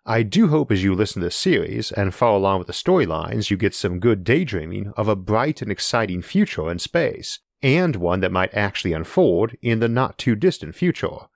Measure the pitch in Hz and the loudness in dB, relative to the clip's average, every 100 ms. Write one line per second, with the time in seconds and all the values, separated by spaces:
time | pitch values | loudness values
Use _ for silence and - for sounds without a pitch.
0 | - 117 110 170 208 156 143 101 95 92 | -2 0 2 4 4 4 2 2 2 2
1 | 104 - 87 - 190 156 - 113 107 - | 0 -2 -4 -2 0 0 0 -4 -4 -2
2 | 98 - 120 104 98 95 87 - - 185 | -2 2 2 4 4 0 -2 -6 0 2
3 | 98 80 80 113 101 98 98 - 98 90 | 2 -2 -4 -4 -2 0 -2 -2 -4 0
4 | 113 104 90 143 170 92 78 98 104 - | 0 0 2 0 0 -6 -6 -8 -8 -4
5 | 104 98 92 107 143 156 104 98 - 120 | -2 -2 0 0 0 -2 -6 -6 -2 -2
6 | 110 90 - 190 208 - 80 87 - 170 | 0 -4 -2 0 0 0 -4 -4 -4 -2
7 | 143 - - - _ _ 135 151 180 110 | -2 -4 -10 -14 _ _ 2 2 2 0
8 | 87 95 92 92 95 104 101 - 92 80 | 0 2 0 0 0 0 -2 -2 -2 -2
9 | 82 - 160 85 117 117 120 113 117 117 | -2 2 4 4 0 -2 -2 0 2 0
10 | 131 - - 107 175 - 76 - 175 - | -2 -2 0 2 2 0 -6 -2 -2 0
11 | 85 - - | -4 -6 -16